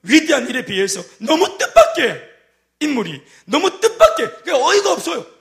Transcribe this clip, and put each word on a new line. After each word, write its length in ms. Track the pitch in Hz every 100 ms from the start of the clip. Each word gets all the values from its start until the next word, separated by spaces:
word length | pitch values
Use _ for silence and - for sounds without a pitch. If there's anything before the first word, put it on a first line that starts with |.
위대한 440 | 175 311 311 285 247
일에 180 | 254 -
비해서 360 | 190 196 190 - _
너무 360 | 220 320 381 -
뜻밖의 640 | - 659 640 - 247 151 - _ _ _ _ _
인물이, 440 | 302 254 175 147 _ _ -
너무 340 | 277 370 -
뜻밖의, 560 | 440 - 640 659 - -
그게 160 | -
어이가 400 | 285 294 403 392
없어요. 340 | 339 330 285 - _